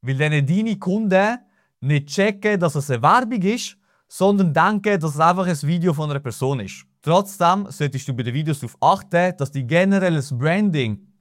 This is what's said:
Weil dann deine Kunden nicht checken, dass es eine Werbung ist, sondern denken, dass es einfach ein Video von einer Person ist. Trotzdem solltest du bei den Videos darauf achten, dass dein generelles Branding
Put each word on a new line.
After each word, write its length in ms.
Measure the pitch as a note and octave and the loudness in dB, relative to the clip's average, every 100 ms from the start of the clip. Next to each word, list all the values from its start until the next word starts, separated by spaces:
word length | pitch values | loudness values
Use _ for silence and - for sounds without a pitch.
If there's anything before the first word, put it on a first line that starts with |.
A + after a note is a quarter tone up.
Weil 120 | A#2+ C3 | -4 -2
dann 300 | D3+ D3+ C#3 | 0 2 2
deine 320 | F3+ A3+ G3+ | 0 0 -2
Kunden 600 | F#3 G3+ A3 F#3+ G3+ A#3+ _ _ _ _ | -2 -2 2 4 2 -2 _ _ _ _
nicht 240 | B2+ D3 C#3+ | 0 0 -2
checken, 540 | - G3+ G3+ G#3+ G3+ | 0 0 0 -2 0
dass 160 | E3+ D3 | 0 -2
es 160 | C#3 | -2
eine 100 | B2 | 0
Werbung 400 | C#3 A3 B3 A#3 | 4 4 2 -2
ist, 360 | F#3 A#3 - - _ _ _ | 0 -2 -6 -14 _ _ _
sondern 460 | - F#3+ G3+ F#3 | 0 2 4 2
denken, 460 | D3 F3 G#3 G#3 G3+ | 4 2 2 0 0
dass 160 | D#3 C#3+ | 0 2
es 40 | |
einfach 280 | D#3+ F3+ F3+ | 2 2 0
ein 140 | D3+ | -2
Video 280 | C#3+ F3 F3 | -2 0 0
von 200 | D3 D3+ | 0 -2
einer 80 | C#3 | -4
Person 400 | C#3 G#2+ C3+ C#3 | -6 -4 -2 -2
ist. 260 | F#2+ - - _ | -6 -12 -20 _
Trotzdem 640 | - E3+ G3+ - F3 F#3+ G3+ | 0 0 0 0 2 2 -2
solltest 360 | - D3 C3 - | -6 -4 -4 -8
du 60 | |
bei 80 | B2 | -6
den 140 | A#2+ B2+ | -4 -4
Videos 240 | D#3 D3+ | -4 -4
darauf 180 | A#2+ - | -6 -2
achten, 540 | D3 F#3+ G3 E3+ F3+ F3+ | 0 0 0 0 0 -2
dass 120 | C#3+ | -6
dein 160 | C#3 A#2+ | -6 0
generelles 720 | E3 F#3+ G3 F#3 D#3+ C3 B2 | 2 4 2 2 0 -2 -2
Branding 640 | D3 F#3 G#3 D#3 A#2+ G#2 _ _ | 0 0 0 0 -2 -4 _ _